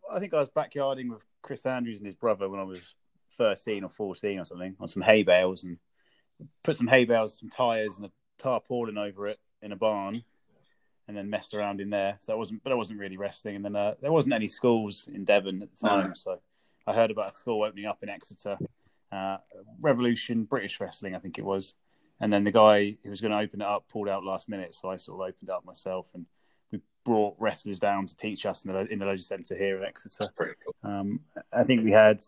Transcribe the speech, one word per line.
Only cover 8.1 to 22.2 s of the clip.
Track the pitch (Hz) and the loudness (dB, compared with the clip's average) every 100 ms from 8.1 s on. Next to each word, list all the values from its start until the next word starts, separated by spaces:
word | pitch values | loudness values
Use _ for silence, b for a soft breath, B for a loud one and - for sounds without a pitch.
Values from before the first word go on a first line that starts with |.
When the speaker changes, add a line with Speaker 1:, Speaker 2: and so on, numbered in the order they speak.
| _ _ - | _ _ -8
Speaker 1:
tarpaulin | 135 120 - 123 113 104 | -4 -4 -2 -4 -4 -4
over | 104 95 101 | -6 -6 -8
it | 107 _ _ | -8 _ _
in | 104 | -14
a | 101 | -2
barn | 110 104 98 113 - _ _ _ _ _ _ _ - | 0 0 -4 -8 -10 _ _ _ _ _ _ _ -14
and | 104 | -10
then | 101 | -6
messed | 104 - | -6 -6
around | 104 101 101 | -4 -4 -4
in | 101 | -4
there. | 104 98 101 | -2 -2 -4
So | - | -6
that | 110 | -4
wasn't, | 107 110 | -4 -6
but | 135 | -2
that | 127 | -2
wasn't | 104 104 | -2 -6
really | 98 95 | -10 -6
wrestling. | 101 - 104 101 | -8 -8 -10 -8
And | 101 | -4
then, | 104 | -2
uh, | 101 - | -2 -2
there | 139 | 2
wasn't | 160 131 | 4 4
any | 117 104 | 0 -2
schools | - 127 113 107 101 - | 0 2 4 0 -6 -12
in | 98 95 | -2 4
Devon | 101 95 95 | 4 4 -4
at | 104 | -8
the | - 107 | -2 2
time. | 101 92 | 2 0
Speaker 2:
No. | |
Speaker 1:
So | 92 - 90 _ _ _ _ - | -4 -8 -10 _ _ _ _ 0
I | |
heard | 107 113 | 2 2
about | 107 98 | 2 -6
a | - | -6
school | - 110 | -4 -2
opening | 107 98 104 | -2 -4 -8
up | 101 | -8
in | 104 | -10
Exeter, | 101 - - 104 95 - _ _ _ _ | -12 -16 -12 -8 -8 -8 _ _ _ _
uh, | 98 95 98 _ 95 101 - | -8 -6 -6 _ -20 -20 -2
Revolution | 156 123 123 117 - 117 107 | 2 4 2 0 0 -2 -2
British | 135 98 - | -4 -4 -8
Wrestling, | 95 - 98 92 | -10 -8 -10 -8
I | |
think | 92 - | -10 -8
it | 98 | -4
was. | 98 95 - _ _ _ | -4 -4 -10 _ _ _
And | - | -6